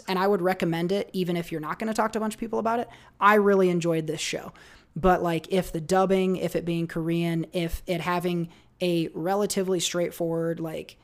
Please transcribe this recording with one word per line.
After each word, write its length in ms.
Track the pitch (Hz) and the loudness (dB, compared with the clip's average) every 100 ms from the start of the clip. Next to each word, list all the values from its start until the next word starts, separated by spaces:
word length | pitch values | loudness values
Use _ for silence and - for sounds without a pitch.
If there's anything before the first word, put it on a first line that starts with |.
| - | -2
and 100 | 185 | 0
I 80 | 196 | 2
would 160 | 202 | 2
recommend 500 | 180 190 175 165 175 | 2 0 0 0 0
it 180 | 196 - | -2 -2
even 240 | 190 180 170 | -4 -2 -2
if 160 | 170 | -4
you're 80 | 160 | -6
not 180 | 151 180 | -6 -6
gonna 160 | 220 | -4
talk 200 | 220 220 | 0 0
to 60 | 220 | -2
a 20 | |
bunch 120 | 214 | -4
of 60 | - | -6
people 200 | 226 226 | -4 -2
about 200 | 220 233 | 0 -2
it. 80 | - - - - | -4 -10 -18 2
I 160 | 202 214 | 6 8
really 340 | 202 196 180 | 6 6 4
enjoyed 380 | 175 170 160 156 | 2 2 0 -2
this 140 | 151 | -4
show. 320 | - - - - - - _ 160 | -4 -6 -10 -18 -20 -20 _ 0
But, 260 | 185 180 | 4 4
like, 300 | 175 165 - | 2 -2 0
if 200 | 190 - | -2 0
the 100 | 165 | -4
dubbing, 560 | 151 185 185 190 185 180 | 0 2 4 4 2 0
if 180 | 170 - | -2 -2
it 100 | 170 | -2
being 220 | 170 165 | -2 -2
Korean, 580 | 170 165 170 170 165 156 | -4 -2 0 0 -2 -2
if 320 | 180 165 - - | -4 -4 -4 -4
it 160 | 175 | -4
having 480 | 165 175 180 175 170 - _ - | -2 0 0 -2 -4 -10 _ -4
a 280 | 180 170 156 | 0 0 -2
relatively 640 | 170 175 202 202 202 185 180 | -4 -2 0 0 0 0 0
straightforward, 800 | - 175 175 - 170 165 165 165 | 0 -2 -2 -2 -4 -2 -2 -4
like, 380 | 160 160 156 - | -6 -10 -12 -18